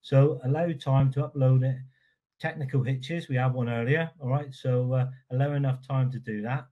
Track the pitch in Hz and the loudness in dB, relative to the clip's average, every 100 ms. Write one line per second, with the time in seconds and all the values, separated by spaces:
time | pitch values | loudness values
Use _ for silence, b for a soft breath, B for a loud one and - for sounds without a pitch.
0 | - 135 143 143 127 147 175 143 139 135 | 4 4 6 2 -2 0 0 -2 0 2
1 | 135 143 147 143 131 131 131 131 - b | 4 0 -4 2 4 4 2 -2 -10 b
2 | b b _ _ 160 156 131 139 123 131 | b b _ _ -8 -6 -2 -2 0 -4
3 | - 170 165 127 131 127 120 117 117 156 | -4 -8 -4 0 0 0 -2 -2 0 0
4 | 165 - 127 139 139 - 131 123 127 127 | 0 -6 -2 -2 -4 -6 0 0 2 0
5 | 131 B _ 127 143 143 139 127 - 135 | -2 B _ -2 0 0 -2 -2 -2 0
6 | 131 120 113 107 110 143 - | 0 -2 -8 -6 -4 -6 -8